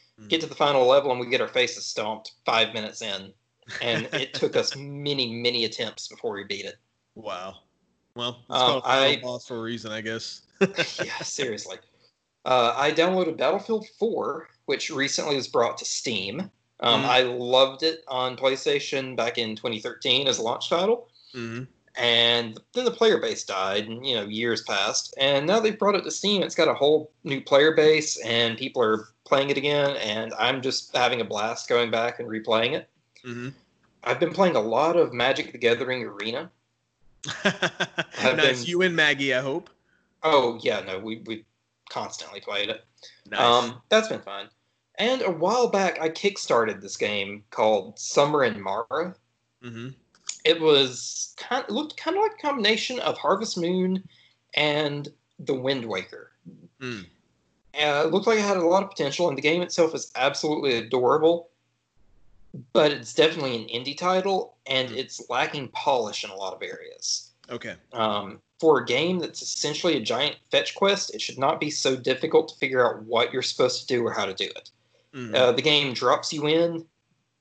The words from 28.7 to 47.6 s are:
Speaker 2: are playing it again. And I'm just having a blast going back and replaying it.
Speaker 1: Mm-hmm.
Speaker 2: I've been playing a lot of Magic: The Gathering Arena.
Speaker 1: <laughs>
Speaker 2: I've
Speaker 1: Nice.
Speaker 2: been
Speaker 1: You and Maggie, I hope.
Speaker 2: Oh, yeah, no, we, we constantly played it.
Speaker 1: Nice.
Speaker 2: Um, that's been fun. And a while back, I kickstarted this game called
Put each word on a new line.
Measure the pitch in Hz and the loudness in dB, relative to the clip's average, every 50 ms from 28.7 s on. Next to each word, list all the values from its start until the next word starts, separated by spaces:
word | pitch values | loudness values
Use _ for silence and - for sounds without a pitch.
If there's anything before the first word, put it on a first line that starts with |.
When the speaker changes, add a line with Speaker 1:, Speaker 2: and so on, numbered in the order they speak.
| - 131 | 0 2
Speaker 2:
are | 117 107 110 110 110 - _ _ _ | 2 2 2 0 -2 -8 _ _ _
playing | - 147 135 135 143 | 2 2 2 2 2
it | 139 139 | 0 0
again. | 131 147 147 143 139 143 139 | 0 2 2 2 2 2 0
And | - 104 107 104 110 117 113 113 | -2 -4 -4 -2 -4 -4 -6 -2
I'm | - 110 123 135 131 | 0 0 0 0 0
just | 123 131 - - - - - | -2 -2 -4 -4 -6 -4 0
having | 135 123 120 127 120 | 2 2 2 2 0
a | 110 | -4
blast | 95 110 104 107 113 113 - - - | -4 -4 -4 -2 -4 -4 -6 -2 0
going | 127 120 120 113 | 2 2 2 2
back | 113 113 117 120 120 - | 0 0 0 0 -2 -6
and | 120 113 | -8 -8
replaying | 110 110 110 120 113 110 113 123 147 | -8 -8 -2 0 2 2 2 2 0
it. | - - - _ _ _ _ _ _ - | -4 -6 -10 _ _ _ _ _ _ -14
Speaker 1:
Mm-hmm. | 127 120 120 120 135 - - _ _ _ _ _ _ _ _ - | -12 -10 -10 -10 -12 -12 -14 _ _ _ _ _ _ _ _ -4
Speaker 2:
I've | 120 123 123 | -4 0 0
been | 180 156 - | 0 0 2
playing | 180 196 180 151 120 | 2 2 4 4 2
a | |
lot | 104 113 110 123 151 165 170 175 | 2 2 2 2 2 4 4 4
of | 156 120 120 | 2 2 2
Magic: | 120 120 131 135 - - - - | 0 0 2 2 0 -4 -8 -8
The | 120 | 0
Gathering | 123 117 120 120 131 127 127 127 113 | 2 2 2 2 0 -4 -4 -6 -6
Arena. | 107 104 101 104 110 117 139 170 180 _ _ _ _ _ _ _ _ _ _ _ _ _ _ - | -8 -10 -8 -6 -6 -6 -6 -8 -10 _ _ _ _ _ _ _ _ _ _ _ _ _ _ -12
Speaker 1:
<laughs> | 143 - - - | -12 -10 -2 -2
Speaker 2:
I've | 202 - - 190 170 - - 180 - - - 156 - - - - 131 131 156 | -2 0 0 -2 -4 -2 -4 -6 -4 -4 -6 -6 -6 -6 2 2 2 4 6
Speaker 1:
Nice. | 156 135 127 123 | 4 4 4 2
Speaker 2:
been | 120 | -2
Speaker 1:
You | 170 175 175 | -2 0 2
and | 185 185 170 | 2 2 4
Maggie, | 160 156 147 143 135 139 139 127 | 4 4 4 4 2 0 0 0
I | 127 | 0
hope. | 135 135 143 175 175 - _ _ _ _ _ _ _ _ _ _ - | 0 -2 -4 -6 -8 -10 _ _ _ _ _ _ _ _ _ _ 0
Speaker 2:
Oh, | 160 147 143 123 120 117 113 | 4 4 4 4 4 0 0
yeah, | - 127 107 98 | -2 -2 -2 -2
no, | 92 101 95 95 | -4 -6 -8 -8
we, | 107 110 113 113 - | -6 -8 -10 -10 -8
we | 113 113 107 - _ _ _ _ _ _ _ _ - | -10 -10 -10 -12 _ _ _ _ _ _ _ _ -10
constantly | - 131 107 - - - 82 78 101 101 | -8 -8 -8 -8 -10 -12 -14 -14 -14 -14
played | - 101 104 101 104 101 | -10 -6 -4 -2 -2 -2
it. | - - - _ _ _ - - - _ _ - | -4 -8 -12 _ _ _ -20 -20 -20 _ _ -8
Speaker 1:
Nice. | - - | 0 2
Speaker 2:
Um, | 127 120 120 123 120 117 120 - - _ | 4 6 6 6 4 2 -4 -10 -2 _
that's | 214 220 214 220 | 2 2 4 2
been | 139 107 | -4 -8
fun. | - 98 101 101 101 - _ _ _ _ _ _ _ _ _ - | -8 -10 -12 -12 -12 -14 _ _ _ _ _ _ _ _ _ -4
And | 196 240 262 262 | -2 0 0 0
a | - 190 | -2 -2
while | 175 151 165 185 226 254 240 220 | -2 0 0 0 2 2 2 2
back, | - 196 190 175 156 - | 2 2 2 0 0 0
I | 160 160 | -2 -4
kickstarted | 160 - - 202 196 - - - 151 117 113 110 101 95 | -4 0 -2 -2 -2 -2 -2 2 2 4 4 2 -2 -6
this | 98 98 - - | -10 -12 -6 -4
game | 123 107 104 101 98 98 101 107 - _ | -2 -2 -2 -2 -4 -6 -8 -12 -16 _
called | - - | -2 2